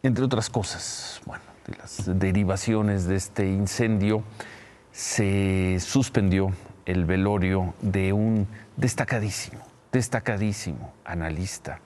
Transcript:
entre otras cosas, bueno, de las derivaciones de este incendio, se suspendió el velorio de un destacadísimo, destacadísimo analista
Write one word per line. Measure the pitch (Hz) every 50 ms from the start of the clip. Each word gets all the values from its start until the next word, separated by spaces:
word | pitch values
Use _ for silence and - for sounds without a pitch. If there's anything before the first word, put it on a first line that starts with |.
entre | - 131 120 110 131
otras | 127 - 110 104 -
cosas, | - 117 98 - - 87 - - - - - - - - -
bueno, | - - - - - - - -
de | - -
las | - - - - - - 92 90 95
derivaciones | 98 95 90 104 101 92 95 95 - 117 110 107 107 104 101 95 87
de | 87 95
este | 95 - - - - 101
incendio, | 95 95 98 101 98 - - 120 113 110 101 101 104 110 110 104 - - - - - - - - - - - - -
se | - - - - - - 107 95 98 98 98 95 95 95 92 92 92 90
suspendió | 87 - - 139 127 - - 120 98 95 90 95 98 95 95 - - - - - -
el | - 92 92 87
velorio | 80 92 92 95 101 104 98 90 92 95 95 90 87 - -
de | - 101 92 98 95 95 98
un | 104 107 113 110 107 98 101 - - - - -
destacadísimo, | - 131 123 - - 123 - 123 113 107 104 95 - - - - - - - - - - _
destacadísimo | - 127 120 - - 113 - 127 110 98 107 107 101 - - 90 71 57 - 65 - - -
analista | - 90 85 80 80 78 80 92 101 - - - - - - -